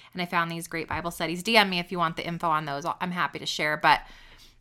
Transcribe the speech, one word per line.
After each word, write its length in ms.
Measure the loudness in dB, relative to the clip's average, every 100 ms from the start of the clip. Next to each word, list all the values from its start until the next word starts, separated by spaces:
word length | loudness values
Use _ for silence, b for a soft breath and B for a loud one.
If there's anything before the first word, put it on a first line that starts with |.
| B
and 100 | -8
I 40 | -2
found 240 | 0 0
these 180 | -4 -8
great 200 | -8 -6
Bible 220 | -6 -6
studies. 320 | -4 -4 -2
D 140 | 4 6
M 120 | 6
me 120 | 2
if 100 | -4
you 80 | -2
want 180 | -2 -2
the 100 | -6
info 220 | -4 0
on 180 | 0 0
those. 180 | -4
I'll, 120 | -4 -4
I'm 100 | -4
happy 300 | -2 -2 -4
to 60 | -6
share. 300 | -2 -2 4
But 240 | 6 6 B B B B B B